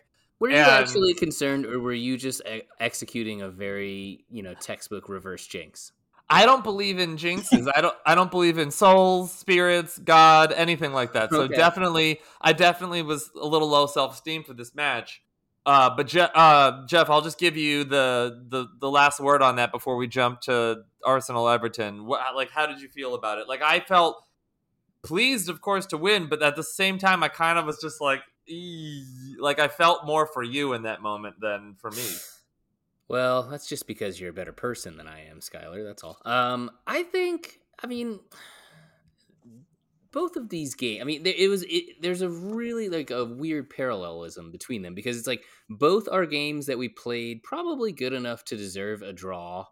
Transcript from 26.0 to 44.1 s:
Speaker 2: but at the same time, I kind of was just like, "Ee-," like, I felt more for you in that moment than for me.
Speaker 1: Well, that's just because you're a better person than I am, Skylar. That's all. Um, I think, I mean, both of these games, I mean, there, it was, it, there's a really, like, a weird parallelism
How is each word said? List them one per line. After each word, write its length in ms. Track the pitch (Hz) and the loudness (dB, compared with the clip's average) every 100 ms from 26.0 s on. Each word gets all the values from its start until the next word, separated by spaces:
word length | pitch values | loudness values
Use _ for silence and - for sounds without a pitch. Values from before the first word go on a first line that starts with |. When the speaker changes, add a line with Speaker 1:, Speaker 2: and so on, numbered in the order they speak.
| 185 208 160 | 0 0 -2
Speaker 2:
but 140 | 151 | -2
at 140 | 151 143 | -2 -2
the 80 | |
same 340 | 151 - 190 190 | -6 -4 -2 0
time, 240 | 190 185 | 0 2
I 60 | 156 | 0
kind 320 | - 165 170 | 0 0 0
of 40 | |
was 140 | 156 147 | -2 -6
just 200 | 156 151 | -10 -4
like, 220 | 147 135 - _ - | -2 -2 -6 _ -18
"Ee-," 880 | 165 180 165 156 143 131 127 131 135 | -16 -14 -14 -14 -14 -16 -18 -18 -4
like, 220 | 143 143 | -2 2
I 80 | 147 | 0
felt 360 | - 170 170 | 4 4 4
more 220 | 151 156 156 | 2 0 0
for 160 | 139 | -2
you 300 | 120 135 143 | -6 -4 -2
in 100 | 120 | -4
that 180 | 110 104 | -6 -8
moment 360 | 107 104 104 98 | -6 -8 -10 -8
than 360 | 107 101 104 98 | -6 -6 -10 -16
for 120 | 113 | -12
me. 140 | 110 120 87 - - _ _ _ _ _ _ - | -10 -10 -10 -14 -20 _ _ _ _ _ _ -6
Speaker 1:
Well, 360 | 123 127 127 | -2 0 0
that's 240 | 123 143 - | -4 -10 -12
just 180 | 143 - | -12 -10
because 320 | 107 104 90 | -8 -8 -8
you're 100 | 90 | -12
a 20 | |
better 200 | 85 87 | -12 -14
person 440 | - 123 117 90 80 | -10 -10 -8 -12 -18
than 100 | 78 | -20
I 200 | 78 78 | -20 -20
am, 120 | 78 | -20
Skylar. 440 | - 82 80 92 | -18 -18 -16 -14
That's 180 | 107 101 | -14 -16
all. 160 | 80 80 | -18 -14
Um, 480 | - 123 123 123 120 - - | -2 0 0 -2 -8 -12 -8
I 160 | 269 | -8
think, 560 | 349 370 359 339 - - _ _ | -4 -4 -4 -6 -10 -20 _ _
I 60 | 240 | -12
mean, 320 | 240 233 202 _ - - - _ _ _ _ _ _ _ _ _ 120 143 _ _ _ _ | -8 -8 -10 _ -20 -20 -20 _ _ _ _ _ _ _ _ _ -20 _ _ _ _ _
both 240 | 277 339 339 | -6 -6 -6
of 140 | 226 | -10
these 240 | 170 143 | -8 -8
games, 260 | - 123 107 | -6 -6 -6
I 40 | |
mean, 180 | 127 151 | -6 -4
there, 120 | 180 165 | -4 2
it 120 | 196 | 2
was, 160 | 196 175 | 2 -2
it, 340 | 170 170 - | -4 -6 -8
there's 180 | 170 180 | -6 -4
a 80 | 185 | -4
really, 600 | 170 190 220 233 233 208 | -6 -8 -8 -6 -6 -6
like, 200 | 170 131 | -6 -6
a 140 | 123 | -6
weird 460 | 117 120 160 151 131 | -6 -6 -6 -6 -8
parallelism 800 | - 131 107 87 | -8 -6 -6 -8